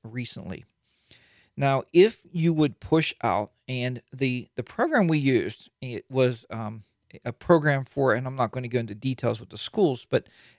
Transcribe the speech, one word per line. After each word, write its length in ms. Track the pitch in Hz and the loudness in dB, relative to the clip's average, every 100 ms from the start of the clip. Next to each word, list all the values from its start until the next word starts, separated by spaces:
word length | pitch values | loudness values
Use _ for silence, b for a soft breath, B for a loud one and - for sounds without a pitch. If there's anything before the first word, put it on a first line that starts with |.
recently. 640 | 110 123 120 - 90 - - _ b b b b b b b - | -14 -10 -10 -12 -12 -12 -16 _ b b b b b b b -2
Now, 260 | 139 135 - | 0 0 2
if 300 | 170 214 - - | 6 6 2 -8
you 220 | 175 165 | 0 2
would 280 | 156 147 - | 2 0 0
push 340 | - 160 156 - | 0 0 0 -2
out, 300 | 117 95 107 _ - | -2 -2 -4 _ -10
and 340 | 127 127 123 - | -6 -6 -6 -10
the, 360 | 131 135 123 - | -4 -2 -2 -8
the 80 | - | -12
program 460 | - - 359 285 175 | -8 -2 0 2 2
we 100 | 156 | 2
used, 520 | 135 120 82 - - - | 4 2 0 -8 -20 -16
it 240 | 127 113 - | -12 -12 -4
was, 380 | 131 127 113 - | 2 2 0 -10
um, 340 | 110 107 110 - _ _ - | -10 -10 -12 -18 _ _ -14
a 80 | 120 | -12
program 520 | - - 165 151 139 | -4 2 4 4 0
for, 300 | 127 139 131 | -2 -2 2
and 120 | 113 131 | 2 -2
I'm 100 | 135 | -4
not 160 | 113 | -4
gonna 160 | 127 123 | -4 -4
go 100 | 123 | -4
into 160 | 113 | -4
details 440 | 104 135 127 117 110 | -6 -6 -2 -2 -4
with 120 | - | -8
the 80 | - | -14
schools, 480 | - - 175 123 - | -8 0 0 0 -2
but 200 | 131 - b b | -4 -4 b b